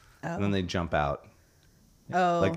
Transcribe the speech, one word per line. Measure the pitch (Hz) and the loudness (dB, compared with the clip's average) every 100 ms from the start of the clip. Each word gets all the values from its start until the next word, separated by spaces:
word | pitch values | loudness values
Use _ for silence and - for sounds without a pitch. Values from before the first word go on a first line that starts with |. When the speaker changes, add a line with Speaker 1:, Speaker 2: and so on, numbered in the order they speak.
| - - | -20 -12
Speaker 1:
And | - 170 | -8 -2
then | 101 | 0
Speaker 2:
Oh. | |
Speaker 1:
they | 98 | 0
jump | 87 92 82 | 0 -2 0
out. | 78 71 71 - - _ _ _ _ - _ - | 0 0 -2 -8 -20 _ _ _ _ -20 _ -4
Speaker 2:
Oh. | 175 180 170 | 0 2 2
Speaker 1:
Like | 98 | 0